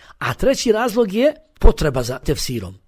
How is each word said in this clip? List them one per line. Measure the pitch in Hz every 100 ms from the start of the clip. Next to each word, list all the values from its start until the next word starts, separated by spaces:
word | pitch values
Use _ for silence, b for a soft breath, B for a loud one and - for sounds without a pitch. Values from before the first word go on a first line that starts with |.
| B B
A | -
treći | 127 254 269 254
razlog | 214 247 208 226
je | 196 277 302 _ _
potreba | 208 - 156 127
za | 117 131
tefsirom. | - 143 - 120 92 95